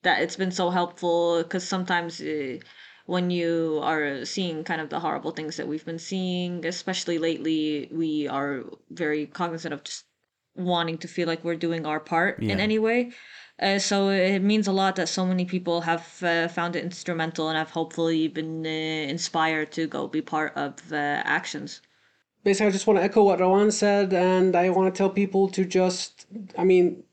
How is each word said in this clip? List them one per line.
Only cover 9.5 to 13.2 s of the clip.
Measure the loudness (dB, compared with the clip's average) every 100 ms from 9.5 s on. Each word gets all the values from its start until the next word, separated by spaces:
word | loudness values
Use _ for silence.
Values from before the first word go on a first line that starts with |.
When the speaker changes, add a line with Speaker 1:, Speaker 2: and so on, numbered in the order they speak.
| -4 -8
Speaker 1:
of | -8
just | -10 -14 _ _ _ _ _ -6
wanting | 0 2 0 -4
to | -8
feel | -4 -2
like | -2
we're | -2 -2
doing | -2 -2 -2
our | -4
part | 0 2 2 0
in | -2
Speaker 2:
Yeah. | 0
Speaker 1:
any | 2 2
way. | 2 2 0 -6